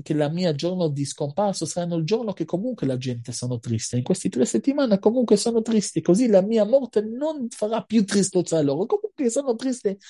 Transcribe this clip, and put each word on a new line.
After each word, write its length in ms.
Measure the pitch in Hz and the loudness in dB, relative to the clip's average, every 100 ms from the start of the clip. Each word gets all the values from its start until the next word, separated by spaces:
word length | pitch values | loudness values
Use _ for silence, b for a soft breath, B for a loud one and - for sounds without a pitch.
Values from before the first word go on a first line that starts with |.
che 140 | 143 151 | -2 0
la 120 | 147 | 0
mia 260 | 170 180 143 | 0 0 0
giorno 340 | 170 185 165 | -2 0 0
di 160 | 143 139 | 0 -4
scomparso 600 | - 147 180 208 - 156 | -4 -4 0 -2 -2 -4
saranno 300 | - 175 170 | -4 -2 -2
il 60 | |
giorno 300 | 160 226 220 | 0 0 -2
che 120 | - 165 | -6 -4
comunque 420 | 180 247 240 135 | -2 -4 -2 -2
la 100 | 127 | -2
gente 340 | 131 120 120 | -4 -6 -8
sono 280 | 123 123 120 | -8 -6 -6
triste. 360 | 123 113 - 123 | -4 -4 -2 -2
In 80 | |
queste 240 | 123 185 196 | 0 -2 -2
tre 160 | 247 | 0
settimane 540 | 240 226 277 285 262 196 | 0 0 0 0 2 2
comunque 400 | 214 247 226 208 | 4 2 4 2
sono 240 | 233 226 | 2 -2
triste, 400 | 226 220 - 165 | 0 0 0 0
così 260 | 156 185 254 | 2 4 6
la 140 | 196 | 4
mia 240 | 196 226 202 | 4 2 4
morte 360 | 269 254 214 | 2 2 -2
non 460 | 214 240 302 311 233 | -2 -2 -4 -4 -8
farà 340 | - 214 220 | -4 -4 -4
più 200 | - 226 196 | 0 2 2
tristezza 520 | 202 190 185 170 160 | 2 2 0 0 2
a 40 | |
loro. 260 | 139 139 233 | 2 0 0
Comunque 420 | 415 427 - 240 | 0 -2 -2 0
sono 260 | 247 277 226 | 0 -2 -2
triste 420 | 262 247 202 196 B | -2 -2 -4 -4 B